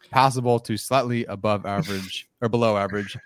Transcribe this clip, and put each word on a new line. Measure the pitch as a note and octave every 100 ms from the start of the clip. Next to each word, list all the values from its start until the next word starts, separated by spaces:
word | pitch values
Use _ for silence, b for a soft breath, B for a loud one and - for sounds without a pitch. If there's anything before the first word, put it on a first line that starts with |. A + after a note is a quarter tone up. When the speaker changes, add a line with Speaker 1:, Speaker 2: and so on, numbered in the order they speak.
| -
Speaker 1:
passable | C3 C3 B2+ B2 A#2
to | - G#2+
slightly | - C3 A#2+ A#2+ A2+
above | G2+ G#2+ G#2
average | F#2+ G2+ G2 G2 F#2+ - -
Speaker 2:
<laughs> | -
Speaker 1:
or | A#2
below | A#2 A2+ G#2
average. | G2 G#2 G2 B2